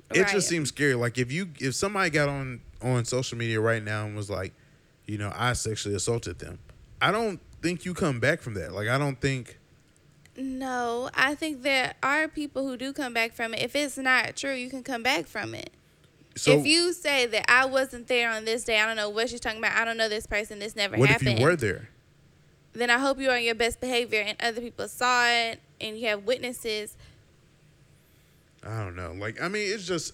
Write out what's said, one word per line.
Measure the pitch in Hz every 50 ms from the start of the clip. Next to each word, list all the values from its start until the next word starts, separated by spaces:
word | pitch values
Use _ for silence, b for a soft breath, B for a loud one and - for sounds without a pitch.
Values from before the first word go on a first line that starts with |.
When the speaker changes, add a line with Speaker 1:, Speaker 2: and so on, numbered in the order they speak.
| - - 113
Speaker 1:
it | 156
Speaker 2:
Right. | 196 202
Speaker 1:
just | 196 202 180 -
seems | 170 165 147 123
scary. | - - 147 143 131
Like, | 120 120 120 113 127
if | 127 120
you, | 135 170 202 180 143 -
if | 127 135 120
somebody | - - 196 208 196 190 175
got | 147 156 147 143
on, | 143 139 135 131 123 117 - - - -
on | - 123 127 123 117
social | - 123 123 131 - - 120
media | 117 117 113 110
right | 107 113 113 113 104
now | 107 107 107 107
and | 107 104
was | 104 104 98
like, | 101 90 95 - - b b b b b b b b b _
you | - 107 101
know, | 104 101 -
"I | 90 117 127 120
sexually | - - 113 110 - - 104 101
assaulted | 92 85 101 117 117 - 85 87 -
them," | - 78 90 - - - - - - - - -
I | 123 143
don't | 190 220 233 220 185 143 - - - -
think | - 165 180 165 -
you | 180 180
come | - 196 156 131 117
back | 120 135 165 165
from | - 127 107
that. | 98 82 78 90
Like, | 98 107 110
I | 123 139
don't | 143 143 135 -
think | - 139 135 127 113 - - - _ _ _ _ _ _ _ _ _ _ _ _ _ - - -
Speaker 2:
No, | 269 269 262 254 269 262 254 247 240 233 233 240 254 - -
I | - 254 269 294
think | 285 320 311 302 247 247
there | 285 269 262 254 - - -
are | - 262 285 302 311 311
people | - 311 294 294 - 262 269
who | 269 254 226
do | 254 269 277
come | - 285 247 240
back | 233 226 233 -
from | - 240 226 226
it. | -
If | - 247 -
it's | 277 294 277 - -
not | 269 262 262 247 220 - - -
true, | - 277 269
you | 254 247 254
can | 262 262 240
come | 262 269 233 226
back | 254 277 330 320 -
from | - 220 202 214 113
it. | - - - _ _ _ _ _ _ _ _ _ _ - _ - -
Speaker 1:
So | - - - 294
Speaker 2:
If | 285
you | 277 311 339 349 359 339
say | - - 302 285 269 247
that | 240 214 220 - -
I | 285 294 269
wasn't | 269 262 269 262 262 - 240 240 -
there | 254 240 240 233
on | 220 220 220
this | 220 226 247 226
day, | - 226 214
I | 214
don't | 220 226
know | 214 208 208
what | 208 220 226 247
she's | 240 240
talking | - 247 220 220
about, | 226 208 -
I | 208 226
don't | 226 226 226
know | 220 220
this | 208 220 220 -
person, | 220 208 220 - 214 208
this | 202 226 - 220
never | 202 196 - 107
Speaker 1:
What | 127 -
Speaker 2:
happened. | 220 226 139 127
Speaker 1:
if | - -
you | 123
were | 156 180 160
there? | 123 101 87 - - - - _ _ _ _ _ _ - _ _ _ _ _ _ _ _
Speaker 2:
Then | - 220 240 240
I | 240 247
hope | 269 277 269 269
you | 269 262
are | 254
on | 240 233
your | 233 226
best | 220 233 226 233 -
behavior | - 254 254 240 247 208 214 214
and | 202 208 208 -
other | - 233 226 226
people | 240 240 - - 196 214
saw | - - 254 247 247 247 240 240
it | 240 233 233 226 226 - _ _ _ -
and | - 220 214 220
you | 240 226
have | 208 202 202
witnesses. | 208 254 - - 240 254 - - 226 214 214 208 214 - b b b b b b b b _ _ _ _ _ _ _ _ _ - _ - _ _ _ _ _ _ _ _ _ _ _ _ _ -
Speaker 1:
I | - 110 113 107
don't | 92 87
know. | 90 90 82 85
Like, | 95 101 110 117 -
I | 151 175
mean, | 202 214 208 196 208
it's | 226 185 170
just, | 185 165 - -